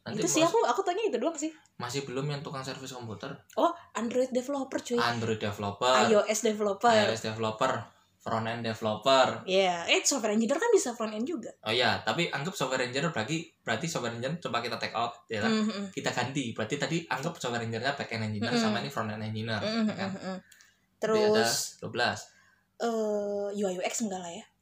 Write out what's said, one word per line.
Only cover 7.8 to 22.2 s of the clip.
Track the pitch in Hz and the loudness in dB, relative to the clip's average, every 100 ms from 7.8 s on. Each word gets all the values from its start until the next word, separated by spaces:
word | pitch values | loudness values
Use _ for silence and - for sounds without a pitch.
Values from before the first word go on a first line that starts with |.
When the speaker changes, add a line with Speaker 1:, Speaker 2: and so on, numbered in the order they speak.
| 113 _ _ _ | -6 _ _ _
Speaker 1:
Front | 120 113 113 | -2 -2 -2
end | 117 | -2
developer. | 117 107 110 104 135 131 120 113 185 | -4 -2 0 2 6 8 6 4 2
Speaker 2:
Iya, | 190 185 175 180 | 4 4 2 2
eh, | 330 | 2
software | - 277 214 208 | 2 0 2 2
engineer | 226 | 2
kan | 285 480 | 2 4
bisa | 403 262 | 4 4
front | 226 220 | -4 -6
end | 214 262 | -4 -4
juga. | 311 - - | -4 -8 -8
Speaker 1:
Oh | 107 | -2
iya, | 120 120 95 - | 2 4 2 0
tapi | 135 170 | 0 0
anggap | 139 156 | -2 -4
software | - 131 131 123 | -2 -2 0 0
engineer | 131 160 | 0 -2
berarti, | 113 110 160 - _ - | -2 -2 -4 -6 _ -4
berarti | 110 165 | -2 -2
software | 131 120 | -2 -4
engineer | 117 131 170 | -4 -4 -4
coba | 127 120 | -2 -2
kita | 117 113 | -2 -4
take | 107 | -4
out, | - 120 - _ | -2 -4 -6 _
ya | - | -2
kan? | 160 | 2
Speaker 2:
Mm-hmm. | 220 214 196 202 | 2 0 -4 -8
Speaker 1:
Kita | 143 127 | -4 -2
ganti. | 123 117 143 120 | -2 -2 -2 -4
Berarti | 110 110 143 | -4 -4 -2
tadi | 127 165 - | -2 -2 -2
anggap | 127 160 | -4 -4
software | - 127 120 113 | -6 -4 -4 -4
engineer-nya | 113 127 143 | -2 -2 -4
back | 110 | -6
end | 113 107 | -4 -2
engineer | 107 - | -2 0
Speaker 2:
Mm-hmm. | 240 | 2
Speaker 1:
sama | 220 208 | 2 0
ini | 208 | -4
front | - 107 | -4 -4
end | 107 107 | -4 -6
engineer, | 110 113 107 | -4 -4 -2
Speaker 2:
Mm-hmm, | 208 226 214 | -2 0 0
Speaker 1:
ya | 175 | 0
kan? | 196 | -4
Speaker 2:
mm-hmm. | 190 185 185 - - - _ _ _ | -4 -8 -8 -12 -20 -20 _ _ _
Speaker 1:
Jadi | 214 220 | 2 4
ada | 214 214 | 6 4
Speaker 2:
Terus, | 233 - - - | 4 0 -4 -8
Speaker 1:
dua | 107 | -6
belas. | 110 117 101 | 0 0 0